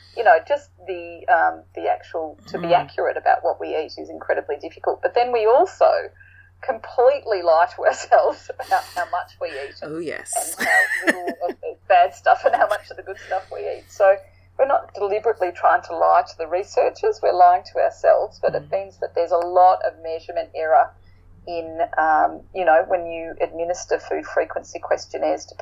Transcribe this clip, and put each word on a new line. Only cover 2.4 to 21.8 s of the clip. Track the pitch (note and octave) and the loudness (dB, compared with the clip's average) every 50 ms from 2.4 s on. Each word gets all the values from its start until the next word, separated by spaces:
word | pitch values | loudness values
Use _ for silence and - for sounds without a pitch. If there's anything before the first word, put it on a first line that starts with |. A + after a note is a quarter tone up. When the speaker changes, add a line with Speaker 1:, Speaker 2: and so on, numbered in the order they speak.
| - | -18
Speaker 1:
to | - F3 F3 | -12 -10 -8
be | E3+ E3+ | 0 2
Speaker 2:
Mm. | |
Speaker 1:
accurate | E3+ F3 - - - - F3 D3 - - | 2 2 2 -2 -6 -4 -4 -4 -4 -2
about | - - - - - | 2 0 0 2 0
what | E3 - - | -4 -4 -4
we | E3 D#3 - | -6 -6 -4
eat | D#3 D3+ - - D#3 | -6 -6 -6 -10 -16
is | D#3 D#3+ | -14 -14
incredibly | D#3+ D3+ - - D3+ D#3 D3+ - D3 | -14 -14 -4 -4 -4 -4 -2 -6 -8
difficult. | - - - - - - - C#3 - | -8 -8 -14 -14 -6 -4 -4 -4 -2
But | - - - | -4 0 0
then | A#3+ A#3+ B3 | 2 0 2
we | A#3+ A3+ G#3+ | 0 2 4
also | A3 B3 D4 F#4 F4+ - - F3 - - E2+ - - _ _ - _ _ _ _ _ _ _ | 4 6 4 4 2 2 2 4 4 4 2 -2 -6 _ _ -20 _ _ _ _ _ _ _
completely | - - A3+ A3+ - - - - A#3+ C4 C#4+ C4+ - - G#3 F3+ | -8 -8 -8 -8 -8 -8 -2 4 4 4 4 2 -4 -4 -4 -2
lie | E3+ E3+ D#3+ E3 F3 F3+ - | 2 2 4 4 4 2 0
to | - F3 | -2 0
<laughs> | |
ourselves | A3+ C4 - - - A#3 E3+ D3 A#3 - - - - - - | 0 0 -2 0 4 4 4 4 2 -2 -4 -12 -18 -14 -14
about | - - - - - - - | -4 -2 -2 -2 -2 -4 -8
how | F3+ E3+ - | -8 -6 -4
much | - F3+ - - - - | -6 -8 -8 -10 -12 -10
we | F#3 E3 | -10 -10
eat | D3 C3+ C#3+ C#3+ - - | -8 -10 -12 -12 -14 -16
Speaker 2:
Oh, | F#3+ D3+ D#3 E3 | -14 -12 -10 -10
yes. | E3+ C#3 - - - - - - - - - - | -8 -8 -10 -10 -10 -8 -8 -6 -6 -8 -8 -6
Speaker 1:
and | - | -2
how | - E5 - - - - - F#4 | 0 2 2 0 0 -4 -4 -2
little | - - F4+ F4 F4 - - - - | -2 -2 -2 -4 -8 -8 -6 -8 -8
of | - _ | -8 _
the | - - - _ _ | -12 -14 -14 _ _
bad | - - - - - - | 2 4 4 4 2 0
stuff | - - - - - - | -4 0 0 0 2 2
and | C4 - | 0 2
how | - G#3+ | 2 0
much | - G#3 - - - | 0 0 -6 -8 -14
of | - | -18
the | - | -16
good | - F#3+ - - | -14 -14 -14 -14
stuff | - - F#3 F#3+ - - | -8 -6 -6 -6 -6 -8
we | F3+ E3+ E3 D#3+ | -12 -10 -8 -8
eat. | - - - _ | -10 -10 -14 _
So | - - G3+ F#3+ G3 G3 - _ _ _ _ _ - - | 0 4 6 6 6 4 0 _ _ _ _ _ -2 0
we're | C4+ | 0
not | C4+ D4 - - - - | 2 2 -2 -2 -6 -8
deliberately | G3 G3+ G3+ - G#3+ - A#3 - - F#3 F3 | -6 -4 -2 -2 -2 0 -2 0 0 -2 -4
trying | F3+ - - F3+ F3 F3+ | -4 0 2 2 2 2
to | - - E3+ | -2 -4 -4
lie | E3 E3+ E3+ E3+ F3 F3+ | 0 2 4 4 4 2
to | - - - | 0 -8 -10
the | E3 | -8
researchers, | D#3 F3 F#4 G#4 - - - - - - - - A4 G#4+ - | -4 -4 -4 -4 -2 0 0 0 0 -2 -2 -2 -2 -2 0
we're | - - - | 0 0 4
lying | F4+ F4+ - - - - - - | 6 6 6 6 4 -2 -6 -4
to | E3 | -2
ourselves, | E3 E3 - - - - - F#3 G3 G#3+ - - | -2 -2 -2 0 2 2 4 2 2 -4 -8 -4
but | - - - | -4 -2 -2
it | - D3 D3 | -4 -6 -4
Speaker 2:
Mm. | |
Speaker 1:
means | - G3 G3 G3 - - | -6 -6 -6 -8 -12 -12
that | - - - | -12 -6 -4
there's | E3+ E3+ E3 | -4 -2 0
a | F3+ E3+ | 0 -2
lot | F3 F3 F3+ F3+ F3+ F#3 F#3+ - - | 0 2 4 6 6 6 6 4 -2
of | F3 E3 D#3+ | -6 -6 -6
measurement | E3 D#3+ D#3+ E3 - - E3+ E3+ D#3+ - - | -10 -10 -10 -10 -10 -8 -8 -8 -8 -8 -8
error | D#3+ D#3+ D#3 D#3+ C#3+ - - _ _ - - - _ _ - - - - | -6 0 2 4 4 4 2 _ _ -20 -20 -20 _ _ -20 -20 -20 -12
in, | F3 E3+ E3 E3 D#3+ D#3+ E3 | -10 -8 -8 -8 -8 -4 -6